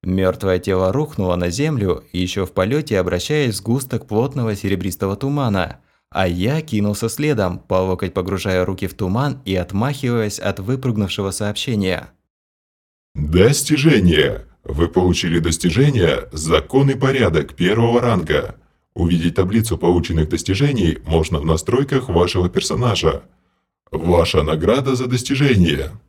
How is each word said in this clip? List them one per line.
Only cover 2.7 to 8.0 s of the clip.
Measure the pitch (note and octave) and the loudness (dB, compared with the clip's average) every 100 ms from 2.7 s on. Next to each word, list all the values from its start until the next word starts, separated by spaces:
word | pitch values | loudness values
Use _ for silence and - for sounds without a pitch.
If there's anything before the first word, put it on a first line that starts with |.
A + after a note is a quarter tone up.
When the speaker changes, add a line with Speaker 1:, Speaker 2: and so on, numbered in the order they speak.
| C#3+ D#3 G2+ | -2 0 0
Speaker 1:
обращаясь | F2+ F2+ - D3+ C3+ G2+ | 0 -2 -2 0 0 -2
в | |
сгусток | - B2 C3 A#2 - | -2 -4 -2 -8 -2
плотного | G#2+ C3 C3+ A2+ G2+ | -2 0 -2 -4 -4
серебристого | G2 G2 G2 F2 G2 G2+ | -2 -2 -4 -4 -4 -4
тумана. | C#3 D3 C3 G2 E2+ - _ _ _ | -4 -2 0 0 -2 -6 _ _ _
А | - F#2+ | -2 -2
я | F2 G2 D3+ | 0 0 -2
кинулся | D#3 A2 G#2 G#2 A2+ | -2 -2 -2 -2 -4
следом, | - D3 B2+ F#2+ F2+ | -4 -2 0 -2 -4
по | - F#2 | -2 0
локоть | F#2 F#2 | 0 -2